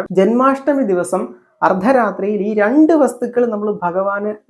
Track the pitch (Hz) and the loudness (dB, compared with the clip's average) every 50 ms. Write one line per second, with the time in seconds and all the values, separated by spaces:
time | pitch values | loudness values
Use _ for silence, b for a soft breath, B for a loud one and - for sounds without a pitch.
0 | 185 - 185 180 190 208 226 240 262 269 269 269 269 302 285 269 254 202 185 175 | -4 -2 0 2 2 2 2 2 2 2 0 0 0 -2 0 0 0 0 0 -2
1 | 170 175 - 185 220 - B B B B B B - 160 180 185 185 233 269 247 | -2 -2 -4 -4 -4 -6 B B B B B B 0 0 0 0 2 2 2 2
2 | 226 202 185 - 196 202 214 208 190 208 220 214 202 208 254 302 311 311 339 302 | 2 0 -2 -4 -4 -2 -2 -2 -2 -2 0 0 0 2 4 4 4 6 6 4
3 | 285 240 - - 247 233 240 247 247 233 214 208 208 214 208 - - 175 170 185 | 2 2 0 -2 -8 -4 -2 0 0 0 -2 -2 -4 -4 -4 -4 -4 -4 -2 -2
4 | 196 202 196 202 208 208 208 208 _ - | -2 -2 -2 -4 -4 -6 -8 -8 _ -8